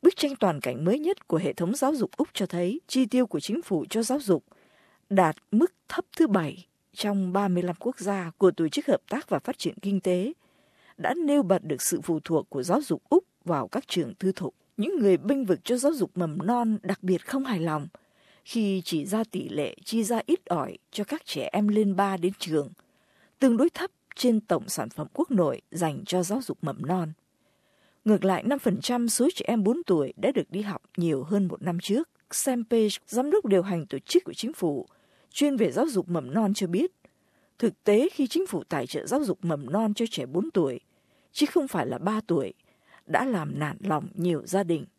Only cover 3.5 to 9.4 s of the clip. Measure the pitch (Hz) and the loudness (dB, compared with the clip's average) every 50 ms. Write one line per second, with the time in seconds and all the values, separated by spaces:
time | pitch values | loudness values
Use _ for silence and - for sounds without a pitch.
3.5 | 214 330 339 - 202 160 135 - - 220 233 220 254 294 277 202 185 147 _ _ | -4 -4 -2 -2 -2 -2 -2 -2 -2 -2 -2 0 -2 -4 2 2 2 2 _ _
4.5 | _ _ _ _ _ _ _ _ _ _ _ _ 196 196 185 160 156 - _ _ | _ _ _ _ _ _ _ _ _ _ _ _ 2 4 4 4 2 -2 _ _
5.5 | - 214 311 370 _ _ _ _ - - - _ - - 330 269 196 185 160 147 | 2 4 4 4 _ _ _ _ -8 -8 -8 _ 2 2 2 4 4 2 0 0
6.5 | - 185 - _ _ _ _ _ _ - - 208 202 196 190 180 180 196 202 196 | -6 -10 -18 _ _ _ _ _ _ -6 -4 -2 0 0 0 0 0 0 2 2
7.5 | 180 175 180 180 175 - - 170 170 - 175 190 202 196 180 170 - _ 202 185 | 2 0 0 -2 -4 -4 -4 -6 -6 -4 -4 -2 -2 -2 -4 -6 -2 _ 4 4
8.5 | - - 170 156 - 294 285 - 226 - _ - - 277 - - 196 156 | 6 4 -2 -2 -2 -4 0 0 0 0 _ -4 -8 -8 -4 -2 -4 -4